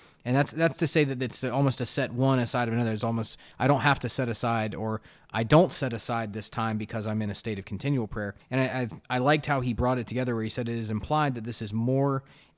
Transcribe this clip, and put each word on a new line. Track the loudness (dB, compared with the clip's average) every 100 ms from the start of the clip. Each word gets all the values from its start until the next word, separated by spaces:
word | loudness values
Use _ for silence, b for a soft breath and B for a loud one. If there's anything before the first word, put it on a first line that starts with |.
| b b
And | 0 2
that's, | 2
that's | 2 0 2
to | 2
say | 4
that | 2 0
it's | -4 -4
almost | -2 2 2 2
a | -2
set | -2 -2
one | 2 4 4
aside | 2 0 0
of |
another. | 2 0
It's | 0
almost, | 0 -2 -4 -6 B B
I | 2
don't | 4
have | 4 2
to | 0
set | -2 -2
aside, | -2 0 0 -2
or | -4 -4 -4 b b b
I | -2
don't | 6 8 6
set | 2 -4
aside | -4 -4 -4 -4
this | -6 -6
time | -2 -2 -2
because | -4 -6 -2
I'm | -2
in | -2
a |
state | -4 -6 -6
of |
continual | -6 -6 -2 0 -2
prayer. | -4 -6 -8 b
And | -2
I, |
I, | 0 -2 -4 -6 -4 0
I |
liked | 2 2 2
how | -2
he | 0
brought | 0 2 0
it | -2
together | -4 -2
where | -2
he | -4
said, | -4 -4
"It | -4
is | -2
implied | -4 0 0 0 -2
that |
this | -6 -8
is | -4
more | -2 0 2 2 0 -4 b b